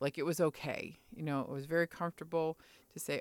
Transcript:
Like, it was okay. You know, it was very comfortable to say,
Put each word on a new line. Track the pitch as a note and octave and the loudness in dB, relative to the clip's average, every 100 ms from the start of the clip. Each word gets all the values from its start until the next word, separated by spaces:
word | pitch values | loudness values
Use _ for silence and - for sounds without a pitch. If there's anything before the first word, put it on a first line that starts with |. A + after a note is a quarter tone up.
Like, | C#3+ D3+ | 0 0
it | |
was | D3+ E3 | 0 4
okay. | D#3+ - D3+ - - - - | 4 2 -4 -4 -6 -12 -16
You | - | -8
know, | D#3 C#3 | -2 -2
it | - | -2
was | C#3 C#3 | -6 0
very | E3+ E3 | 2 2
comfortable | - E3+ - E3 E3 D#3+ D#3+ - - - | 0 -4 -4 -2 0 0 -2 -10 -20 -16
to | D#3 | -8
say, | - C#3+ | -2 -2